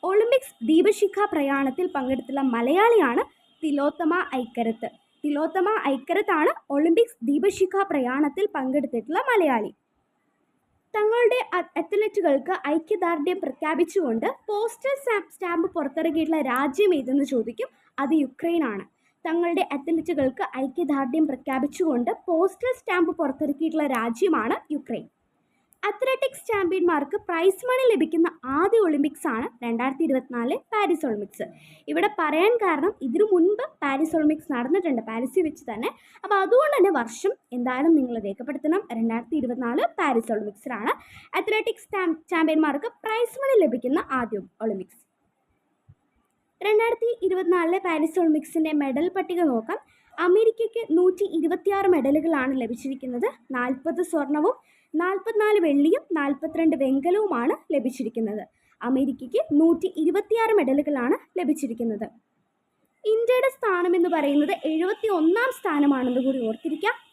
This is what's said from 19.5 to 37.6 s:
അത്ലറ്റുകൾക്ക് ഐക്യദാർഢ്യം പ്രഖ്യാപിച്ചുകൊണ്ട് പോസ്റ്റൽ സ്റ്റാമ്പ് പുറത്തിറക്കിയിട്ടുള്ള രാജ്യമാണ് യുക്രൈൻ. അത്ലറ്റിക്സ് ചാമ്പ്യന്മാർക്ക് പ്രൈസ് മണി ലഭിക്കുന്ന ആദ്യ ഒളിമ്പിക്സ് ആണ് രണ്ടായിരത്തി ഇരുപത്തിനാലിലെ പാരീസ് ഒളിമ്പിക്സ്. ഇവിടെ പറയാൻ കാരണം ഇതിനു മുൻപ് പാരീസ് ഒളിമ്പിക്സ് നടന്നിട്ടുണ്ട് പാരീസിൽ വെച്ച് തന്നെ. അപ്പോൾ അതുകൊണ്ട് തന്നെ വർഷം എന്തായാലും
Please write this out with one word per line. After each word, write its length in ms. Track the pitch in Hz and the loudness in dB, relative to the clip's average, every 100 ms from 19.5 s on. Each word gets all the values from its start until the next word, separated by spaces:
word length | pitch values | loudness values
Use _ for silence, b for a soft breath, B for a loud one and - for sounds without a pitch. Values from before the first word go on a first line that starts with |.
| 339 - 277 | 0 -2 -4
അത്ലറ്റുകൾക്ക് 680 | 277 330 - 302 262 262 - 262 | -4 -4 -2 -2 -2 -2 -8 -4
ഐക്യദാർഢ്യം 640 | 269 269 311 277 262 302 302 | -6 -4 -2 -2 0 0 0
പ്രഖ്യാപിച്ചുകൊണ്ട് 840 | 254 - 262 294 - 339 247 240 453 - | -2 -4 -4 -4 -2 0 0 -2 -4 -2
പോസ്റ്റൽ 460 | 330 370 381 494 494 | 2 2 0 -4 -4
സ്റ്റാമ്പ് 320 | - 359 330 339 | -4 0 0 0
പുറത്തിറക്കിയിട്ടുള്ള 680 | 294 269 302 285 320 320 294 247 | -4 -2 -4 -2 -2 -2 -2 -2
രാജ്യമാണ് 580 | 226 226 381 285 220 571 - 294 | -2 0 0 2 0 -4 -4 -10
യുക്രൈൻ. 320 | - 220 - _ _ _ _ _ _ _ 403 | -6 -10 -10 _ _ _ _ _ _ _ -6
അത്ലറ്റിക്സ് 580 | 415 523 523 539 - - | -2 -2 0 -2 -6 -4
ചാമ്പ്യന്മാർക്ക് 680 | 427 359 370 359 311 285 403 - | -2 0 2 2 0 -2 -6 -4
പ്രൈസ് 380 | 339 359 370 494 | 2 2 2 -2
മണി 160 | 508 508 | 2 4
ലഭിക്കുന്ന 380 | 392 320 339 339 - 254 277 | 2 0 2 0 -2 -4 0
ആദ്യ 240 | 381 453 381 | 4 4 4
ഒളിമ്പിക്സ് 420 | 294 294 - 320 | 2 -2 -2 -4
ആണ് 120 | 226 262 - | -4 -6 -8
രണ്ടായിരത്തി 400 | 233 233 254 269 330 | -6 -2 -2 -2 0
ഇരുപത്തിനാലിലെ 500 | 262 254 240 233 320 _ | 0 -2 -4 -2 -4 _
പാരീസ് 320 | 427 403 330 277 | -2 0 0 -2
ഒളിമ്പിക്സ്. 380 | 208 202 - - B B B B | -4 -6 -10 -12 B B B B
ഇവിടെ 180 | 302 415 403 | -2 0 0
പറയാൻ 360 | 311 302 392 480 | -2 2 2 4
കാരണം 280 | 392 302 339 - 262 | 2 0 -2 -2 -4
ഇതിനു 180 | 285 440 | 0 2
മുൻപ് 300 | 359 339 415 554 _ | 4 4 2 -6 _
പാരീസ് 300 | 285 269 320 330 | -4 -2 0 2
ഒളിമ്പിക്സ് 340 | 302 302 - | 2 0 -2
നടന്നിട്ടുണ്ട് 480 | 262 247 370 349 254 220 | -4 0 0 2 -2 -4
പാരീസിൽ 360 | 220 254 - 320 | -6 -2 0 -2
വെച്ച് 160 | - - | -4 -12
തന്നെ. 200 | 214 254 - b b | -6 -6 -8 b b
അപ്പോൾ 140 | 392 403 381 | -2 0 4
അതുകൊണ്ട് 300 | 480 605 571 | 4 4 4
തന്നെ 140 | 381 302 | 4 4
വർഷം 340 | 226 - 392 523 _ | -2 -4 -4 -4 _
എന്തായാലും 360 | 247 | -6